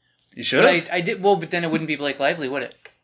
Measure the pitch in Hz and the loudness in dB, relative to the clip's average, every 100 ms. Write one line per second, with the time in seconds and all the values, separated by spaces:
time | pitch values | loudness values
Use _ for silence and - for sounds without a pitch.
0 | _ _ _ - 113 135 175 175 - 180 | _ _ _ -10 -2 4 6 4 0 -4
1 | 175 190 196 190 160 175 170 160 160 147 | -2 0 2 2 0 -4 -2 -2 -2 -4
2 | 143 139 139 165 131 139 120 - - _ | -4 0 -2 0 -4 -6 -8 -12 -20 _